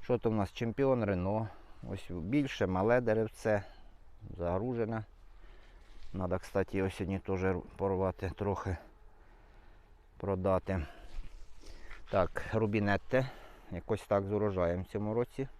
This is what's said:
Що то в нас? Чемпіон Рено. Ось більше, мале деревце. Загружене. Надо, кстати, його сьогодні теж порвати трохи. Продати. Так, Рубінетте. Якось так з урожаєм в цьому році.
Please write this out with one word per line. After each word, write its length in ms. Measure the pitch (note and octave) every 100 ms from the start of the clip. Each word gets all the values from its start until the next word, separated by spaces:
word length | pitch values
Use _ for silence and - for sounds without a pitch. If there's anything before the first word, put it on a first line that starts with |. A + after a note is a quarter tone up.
Що 160 | - B2
то 120 | A#2
в 40 |
нас? 180 | G#2+ G2
Чемпіон 520 | - A#2 A2 C3+ B2+
Рено. 440 | G#2 G2 F2+ G#2+ A2+ - - - A#2+
Ось 200 | F#2 -
більше, 560 | F2 E2 C#3 C#3 - F#2+
мале 340 | F#2 G#2 B2
деревце. 640 | A#2+ A2 G#2+ - A2+ G#2 G2 - - - - - G2+ F2
Загружене. 680 | E2+ F2+ A#2 A#2 A2 A2 G#2+ - - - - - - - - - -
Надо, 260 | F#2+ F2+ F2+
кстати, 400 | - G2 F#2+ G2
його 120 | F#2+
сьогодні 280 | - F#2 G2
теж 380 | - F#2+ F#2+ F2+ - -
порвати 540 | G2 F#2+ F#2+ F2+ F#2+
трохи. 460 | - G2+ F#2+ - F2 - - - - - - - - - - - - - -
Продати. 720 | G2 F#2+ F#2+ F#2 - F#2+ D#2 - - - - - - - - - - - -
Так, 340 | G2+ F2 - -
Рубінетте. 760 | A2 G#2+ G#2+ G2+ G2 - B2+ C3 - - - -
Якось 360 | F2 - G#2+ -
так 180 | G2+
з 80 | G2
урожаєм 500 | G#2 G#2 F#2+ F2 F2
в 40 | F#2
цьому 280 | G#2+ G#2
році. 340 | A2+ B2 - C3+ -